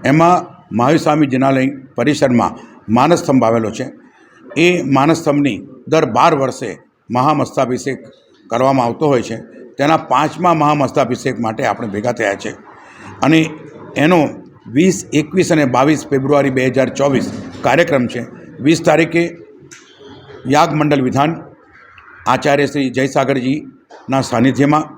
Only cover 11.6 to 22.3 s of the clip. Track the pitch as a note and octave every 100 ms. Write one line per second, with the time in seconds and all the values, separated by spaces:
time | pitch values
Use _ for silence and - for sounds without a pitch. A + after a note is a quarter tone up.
11.6 | B2+ G2+ A#2 G2+ A2+ A#2+ G#2+ G2 G#2+ -
12.6 | - - - - - - B2+ D#3+ D#3+ -
13.6 | - - - - D3 F3+ C#3 - - -
14.6 | - A#2 F#3 - - D3 D3+ F#3 E3+ D#3+
15.6 | C#3 B2 C#3+ D3+ - C#3 C3 C#3+ C#3 C3
16.6 | C3 B2+ B2+ - C#3+ B2+ - - - -
17.6 | A2+ C#3 E3+ C#3+ A#2 A#2+ B2 - - -
18.6 | C3 E3 - D3+ E3 E3+ E3+ - - -
19.6 | - - - - - - - - B2+ C#3+
20.6 | E3 D3+ D3+ D3 B2 B2 D3+ E3 - -
21.6 | _ - - - - - -